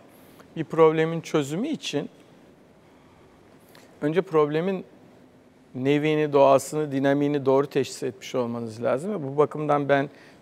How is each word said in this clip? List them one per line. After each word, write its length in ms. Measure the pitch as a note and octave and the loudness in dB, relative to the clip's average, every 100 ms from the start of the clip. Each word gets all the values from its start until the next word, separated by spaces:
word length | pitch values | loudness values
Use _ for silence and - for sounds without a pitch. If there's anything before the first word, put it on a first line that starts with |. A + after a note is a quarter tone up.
| - - - - - - | -12 -20 -20 -20 -16 -10
bir 80 | |
problemin 560 | D3 D#3+ D#3+ D#3+ D#3+ E3 | -4 6 6 6 0 -2
çözümü 480 | - D#3+ C#3 D#3+ C#4 | -2 -2 -2 -4 -4
için 420 | C#4+ - C#3+ - - - - - - _ _ _ - _ - - _ - - - - - - | -6 -4 -6 -6 -14 -20 -20 -20 -20 _ _ _ -20 _ -20 -20 _ -20 -20 -20 -20 -20 -6
önce 200 | D3 E3 | -2 -2
problemin 640 | F3+ D#3+ D3+ D3+ F3+ F#3+ - - - - - _ _ _ _ | 0 0 2 0 -4 -6 -10 -20 -20 -20 -20 _ _ _ _
nevini, 580 | B2+ C3 D3 D3+ D3+ D3+ | -6 0 2 2 0 2
doğasını, 600 | C#3+ C#3 C#3 - D3+ D3+ | 4 6 6 2 -6 -4
dinamiğini 540 | C3+ C#3 C#3 C#3+ D3 C3 | 0 0 2 0 0 2
doğru 200 | C3+ C#3+ | 2 2
teşhis 360 | C#3+ B2+ - | -2 -4 -6
etmiş 320 | C3+ A#2+ - | -10 -10 -8
olmanız 480 | C3 A#2+ A#2+ A#2 A2 | -4 -4 -6 -10 -6
lazım. 300 | A#2+ B2+ F3+ | -2 -2 -4
Ve 100 | G#3 | -6
bu 140 | C3+ C#3+ | -6 0
bakımdan 520 | C#3+ D3+ D3+ D3 C#3+ | 0 0 -2 0 2
ben 220 | C#3 D3 - - - | 0 0 -10 -20 -20